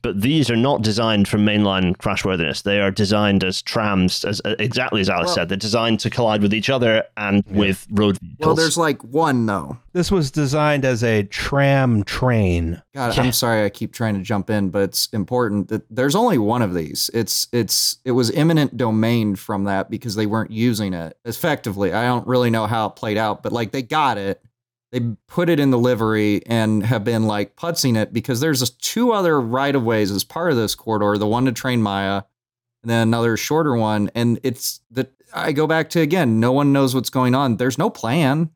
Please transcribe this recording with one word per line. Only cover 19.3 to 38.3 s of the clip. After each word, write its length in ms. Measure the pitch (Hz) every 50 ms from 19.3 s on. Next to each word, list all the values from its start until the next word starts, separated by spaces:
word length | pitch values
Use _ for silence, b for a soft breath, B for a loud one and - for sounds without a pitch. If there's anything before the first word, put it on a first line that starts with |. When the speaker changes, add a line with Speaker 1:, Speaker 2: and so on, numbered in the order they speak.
| 101
Speaker 2:
from 300 | 98 - - 107 98 98
that 260 | 101 98 95 98 -
because 240 | 110 110 - 127 95
they 100 | 107 110
weren't 240 | 107 104 113 110 -
using 420 | 110 110 113 123 117 104 107 98 92
it 220 | 85 82 80 - _ _
effectively. 680 | 117 113 - - 170 147 131 - 117 92 98 101 92 82
I 120 | 107 117
don't 200 | 123 123 127 - -
really 220 | 127 127 123 120
know 160 | 113 113 107
how 220 | 101 120 113 110 98
it 80 | -
played 220 | - - 110 104 104
out, 260 | 110 107 104 - -
but, 80 | 110
like, 200 | 107 120 117 101
they 100 | - 135 131
got 340 | 110 151 156 151 135 117 104
it. 240 | 98 98 95 _ _ _ _ _ _ _ _ _ _ _ -
They 60 | 127 120 117 110 - _
put 220 | _ - - 175 165
it 100 | 170 147
in 140 | 143 139
the 60 | 131 120
livery 640 | 117 123 127 107 110 110 110 107 107 104 104 95 -
and 380 | - 117 113 110 107 110 107 98
have 200 | 113 127 113 101
been, 200 | 117 117 110 110
like, 300 | 110 104 104 104 - _
putzing 400 | _ - 170 165 - - 135 117
it 160 | 110 107 -
because 300 | - 117 107 - 131 113
there's 200 | 139 160 151 123
a, 80 | 127 117 - _
two 340 | - - - 220 240 247 226
other 260 | 208 185 170 156 143
right 340 | 123 113 117 131 139 143 139
of 100 | 139 117
ways 260 | 113 113 110 107 92
as 140 | 101 95 -
part 260 | _ - 160 170 180
of 60 | 147 120
this 180 | 110 98 -
corridor, 420 | - - - 110 107 104 101 104 104
the 80 | 104 104
one 180 | 107 120 127
to 80 | 135 117
Train 280 | - - 131 123 120
Maya 420 | 110 101 98 98 98 98 98 98 98 _ _ _ _ _ _ _ _ _ _ _ _
and 60 | 113
then 180 | 120 117 113 113
another 300 | 113 117 117 117 113 104
shorter 360 | - - 147 156 165 147 123
one. 380 | 117 110 107 107 107 101 92 -
And 220 | 113 117 120 117 - -
it's 380 | 131 123 127 - - - - _ _
the, 160 | 113 127 131 - _ _ _ _ -
I 200 | - - - 151
go 120 | 135 156
back 240 | 147 160 160 156 160
to, 100 | - 170
again, 400 | 160 147 160 185 165 120 110 110
no 100 | 113 123
one 220 | 131 139 143 143 139
knows 200 | 139 139 131 120
what's 160 | 135 113 -
going 260 | - 131 127 123 123
on. 200 | 131 143 131 113
There's 220 | 95 123 127 123 -
no 120 | 165 220
plan. 600 | - - - 113 123 165 165 131